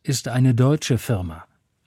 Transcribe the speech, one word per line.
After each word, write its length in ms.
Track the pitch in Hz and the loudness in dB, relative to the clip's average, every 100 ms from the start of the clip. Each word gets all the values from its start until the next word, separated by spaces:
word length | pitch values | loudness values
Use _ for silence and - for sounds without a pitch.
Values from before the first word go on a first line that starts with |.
ist 260 | - 127 - | -6 -6 -4
eine 260 | 123 131 | 0 2
deutsche 440 | 120 127 151 - 117 | 4 2 2 0 -2
Firma. 480 | - 104 90 80 - _ _ _ | -2 -4 -6 -12 -20 _ _ _